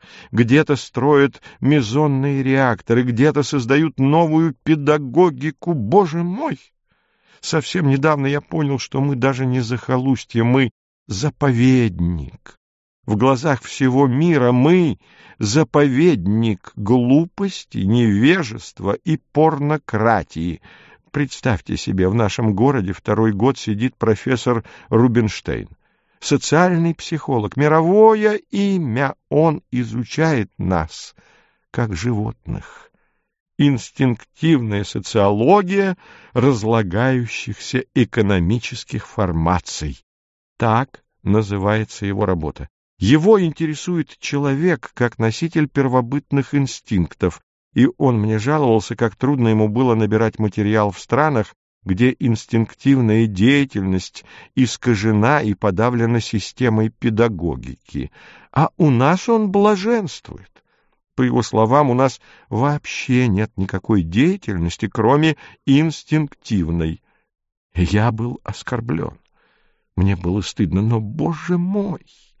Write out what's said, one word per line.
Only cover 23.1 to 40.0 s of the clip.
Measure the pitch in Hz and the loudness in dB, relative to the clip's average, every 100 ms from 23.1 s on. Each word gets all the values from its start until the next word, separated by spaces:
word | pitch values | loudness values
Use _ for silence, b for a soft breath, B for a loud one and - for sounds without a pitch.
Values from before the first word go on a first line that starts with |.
| 104 110 | 0 0
год | 101 120 139 | 0 0 -2
сидит | - 101 127 - | -4 -4 -4 -2
профессор | 113 104 - 123 - 113 - B B | 0 0 -2 -2 0 -2 -4 B B
Рубинштейн. | 113 127 113 107 - - 60 50 - _ _ _ _ | 2 4 4 0 -2 -8 -8 -8 -18 _ _ _ _
Социальный | - 143 - 151 180 170 170 | -2 -2 2 2 2 2 0
психолог, | 165 - 156 - 123 104 135 | -4 -6 -8 -4 -2 -2 0
мировое | 147 156 165 202 220 220 214 208 - | 2 4 4 6 6 6 2 -2 -4
имя, | 202 202 190 143 113 139 - - | -2 0 0 -2 -2 -2 -4 -4
он | 147 160 147 - | 0 2 0 -4
изучает | 123 117 113 110 - 160 139 98 - | -6 -4 -6 -6 -2 0 0 -2 -4
нас, | 92 90 78 - - - b b b b b | -2 -2 -2 -10 -20 -20 b b b b b
как | - 117 87 | -6 -4 -4
животных. | 113 107 110 - - 50 - - - _ _ _ _ _ _ - | -4 -4 -4 -8 -10 -12 -12 -20 -20 _ _ _ _ _ _ 0
Инстинктивная | 143 127 - - 131 113 - _ 160 147 113 101 | 2 2 -4 -2 -2 -2 -8 _ 0 2 0 -4
социология | 101 110 - 113 101 104 127 202 180 196 196 180 B B B | -6 -8 -4 2 2 2 4 4 2 0 -2 -4 B B B
разлагающихся | 123 131 120 110 113 98 95 127 131 117 - - 107 - 123 - - | 0 2 2 0 0 0 -2 0 0 -4 -8 -10 -12 -6 -6 -2 0
экономических | 117 - 101 95 85 120 - 120 - 117 - | 0 2 2 2 2 -2 -4 -12 -10 -10 -8
формаций. | - 95 82 82 90 - - 78 65 | -4 -2 0 0 -2 -4 -10 -10 -10